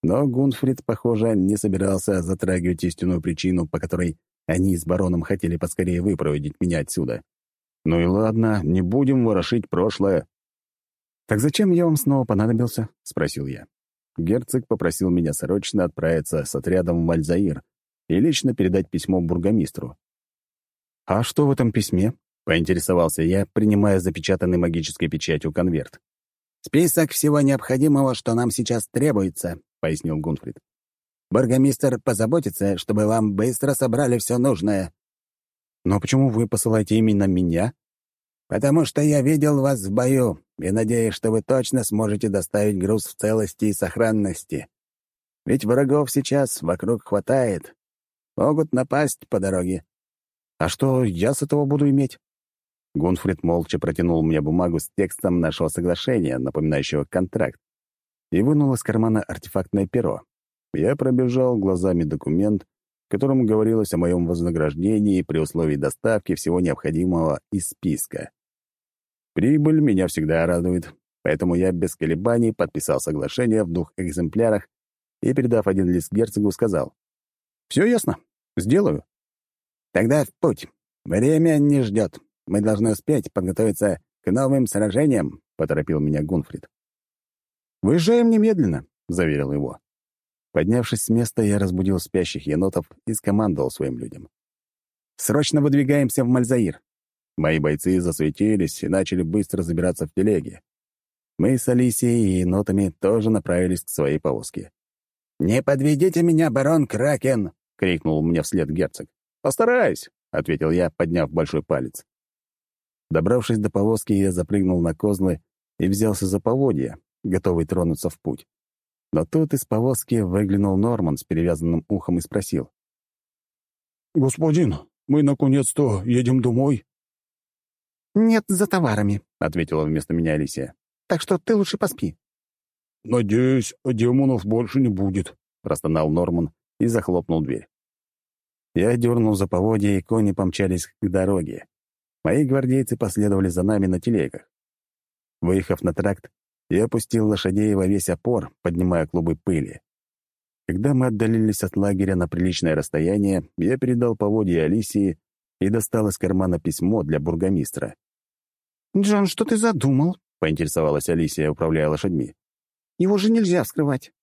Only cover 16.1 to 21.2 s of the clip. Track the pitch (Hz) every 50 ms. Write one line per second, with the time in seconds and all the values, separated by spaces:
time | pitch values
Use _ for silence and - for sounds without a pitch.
16.1 | 82 80 76 - - 76 71 - - 78 65 87 90 90 85 85 85 85 82 82
17.1 | 85 82 76 76 87 92 101 90 76 65 - _ _ _ _ _ _ _ _ _
18.1 | 80 92 120 170 151 - - 131 127 - 95 92 90 98 90 - - 85 - -
19.1 | 92 90 87 82 87 87 85 98 110 110 85 - - - - 65 - _ _ _
20.1 | _ _ _ _ _ _ _ _ _ _ _ _ _ _ _ _ _ _ _ -
21.1 | 92 104